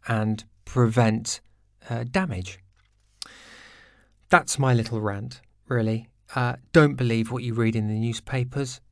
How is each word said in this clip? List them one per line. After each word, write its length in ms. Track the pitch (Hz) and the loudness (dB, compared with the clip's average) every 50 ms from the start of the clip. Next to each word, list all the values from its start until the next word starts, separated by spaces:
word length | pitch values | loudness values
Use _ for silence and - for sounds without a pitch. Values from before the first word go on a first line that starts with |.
| _ - | _ -2
and 360 | 117 107 107 110 110 107 - - _ _ _ | -2 0 0 0 -2 -4 -6 -18 _ _ _
prevent, 760 | - - 127 123 113 113 123 117 113 110 113 113 - - - _ _ _ _ _ _ _ _ - - | -6 2 2 2 4 4 4 4 4 2 0 -4 -6 -10 -10 _ _ _ _ _ _ _ _ -12 -10
uh, 140 | 117 117 120 | -8 -8 -8
damage. 560 | 123 - 196 190 170 110 90 90 - - - _ _ _ _ _ _ _ _ _ _ _ _ - - - - - - - - - - - - - - _ _ _ _ _ _ _ _ | -2 -2 -2 -2 -2 -4 -6 -8 -10 -14 -18 _ _ _ _ _ _ _ _ _ _ _ _ -18 -18 -18 -20 -20 -20 -20 -20 -20 -20 -20 -20 -20 -20 _ _ _ _ _ _ _ _
That's 280 | - 175 - - - - | 4 4 4 2 -4 0
my 140 | 139 131 | 2 2
little 280 | 123 117 110 113 117 110 | 4 2 2 -2 -4 -4
rant, 420 | 107 104 98 98 113 127 - - _ _ _ _ _ - | -4 -4 -4 -6 -8 -12 -14 -16 _ _ _ _ _ -4
really. 400 | 127 120 110 110 110 110 113 _ _ _ _ _ - | -2 0 0 0 -2 -4 -6 _ _ _ _ _ -4
Uh, 220 | 127 123 120 123 - - _ | -2 -2 -2 -2 -6 -12 _
don't 220 | - 170 151 147 139 | 6 6 6 6 4
believe 360 | 127 127 120 117 113 113 113 | 0 0 0 2 0 0 -2
what 120 | 123 123 | -4 -6
you 100 | 117 120 | -6 -4
read 240 | 110 117 117 113 113 | 0 2 2 2 2
in 120 | 113 107 107 | 0 -2 -2
the 100 | 107 110 | -2 0
newspapers. 840 | 113 120 113 - - - - 127 123 127 - 139 139 131 - - _ _ | -2 -2 -4 -6 -8 -6 -4 -4 -4 -2 -4 -6 -6 -6 -8 -14 _ _